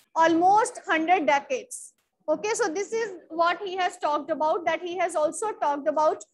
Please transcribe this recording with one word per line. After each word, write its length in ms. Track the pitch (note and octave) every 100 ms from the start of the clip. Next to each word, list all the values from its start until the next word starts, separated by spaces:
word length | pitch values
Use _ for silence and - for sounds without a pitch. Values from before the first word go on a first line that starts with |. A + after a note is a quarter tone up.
| _
almost 680 | - E4 E4 F4+ G#4 B4 - -
hundred 400 | E4 D#4+ F#4 D4+
decades. 680 | C#4+ C#4 B3+ G#3 - - _ _ _ -
Okay, 220 | D#4 G#4
so 140 | A4+ G#4+
this 240 | D#4 G4+
is 220 | A4+ A4+ F4+ -
what 320 | D#4+ E4+ E4+
he 140 | G4+ F#4
has 200 | F4+ -
talked 320 | E4 D4 D4
about, 340 | D4+ D#4 F#4
that 180 | E4+ D#4+
he 140 | F4 F4+
has 160 | F4+
also 380 | E4 D4+ D#4 G#4+
talked 360 | A4 D4+ C#4+ C#4+
about 360 | D4 D#4 F#4+ -